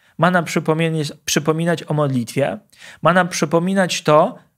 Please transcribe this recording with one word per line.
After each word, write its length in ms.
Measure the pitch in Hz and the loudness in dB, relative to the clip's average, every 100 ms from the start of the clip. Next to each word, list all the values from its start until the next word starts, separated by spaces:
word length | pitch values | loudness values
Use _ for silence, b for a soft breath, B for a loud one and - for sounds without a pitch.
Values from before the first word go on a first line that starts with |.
| b b | b b
Ma 140 | 165 | 2
nam 140 | 180 160 | 2 0
przypomnieć, 680 | - 160 156 165 160 147 - - | -4 -2 -2 0 -2 -4 -8 -4
przypominać 580 | - 147 156 170 165 - | -4 -2 -2 0 -2 -2
o 60 | |
modlitwie. 680 | 151 143 131 113 - 143 202 _ B B B | -2 0 -2 -4 -4 -4 -4 _ B B B
Ma 120 | 156 | 2
nam 160 | 180 180 | 2 2
przypominać 720 | - 156 170 175 196 180 - | -2 0 0 0 0 0 -2
to, 340 | - 151 175 165 B | 2 4 4 -2 B